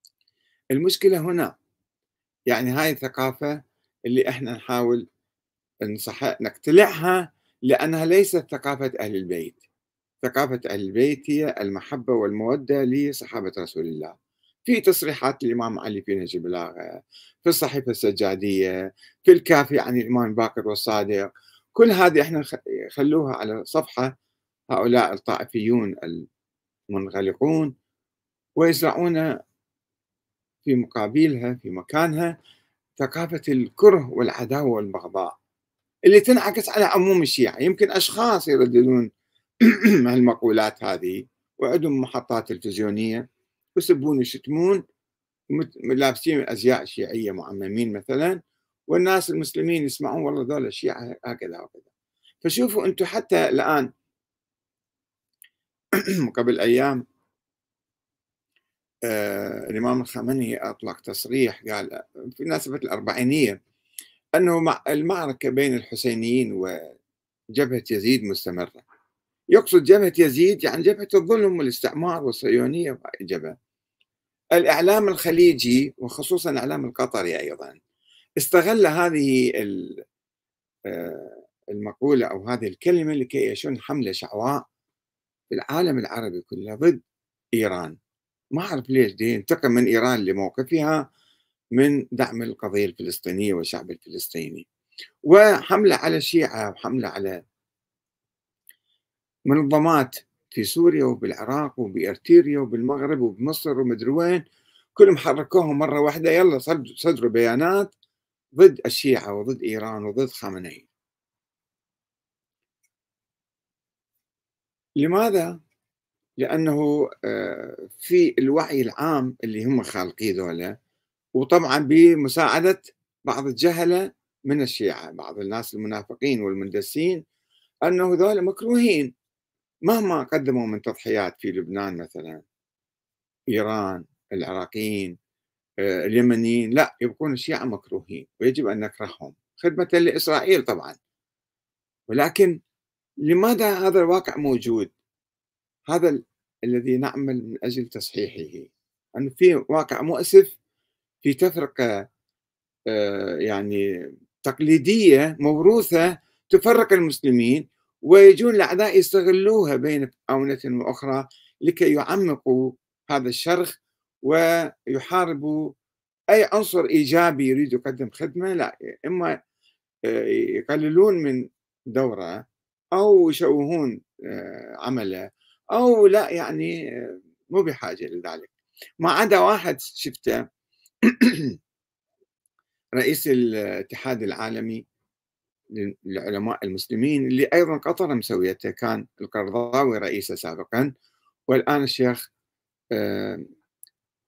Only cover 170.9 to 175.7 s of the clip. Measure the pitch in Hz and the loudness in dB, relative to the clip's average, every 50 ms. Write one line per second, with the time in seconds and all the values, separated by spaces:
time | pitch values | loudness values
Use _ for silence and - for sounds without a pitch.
170.9 | 156 175 202 214 190 170 151 143 131 127 - - _ _ _ _ _ _ - 131 | 4 4 4 4 4 0 0 -2 -2 -2 -4 -8 _ _ _ _ _ _ -12 -6
171.9 | 110 131 135 123 107 95 92 82 90 107 123 _ _ _ _ _ _ _ _ - | -2 -2 -2 -2 -4 -6 -10 -10 -10 -12 -14 _ _ _ _ _ _ _ _ -4
172.9 | 175 185 202 214 202 185 175 160 151 - 175 - 147 147 143 147 175 165 147 127 | 0 2 4 6 6 6 6 4 2 0 2 2 2 2 0 -2 -2 -2 -2 -4
173.9 | 107 - _ _ _ - - - 101 98 92 92 - - - - - - 78 123 | -6 -8 _ _ _ -18 -14 -12 -12 -12 -12 -14 -16 -18 -18 -18 -16 -10 -8 -6
174.9 | 131 123 104 95 92 92 98 101 _ _ _ _ _ _ _ - | -4 -4 -4 -6 -8 -8 -12 -16 _ _ _ _ _ _ _ -2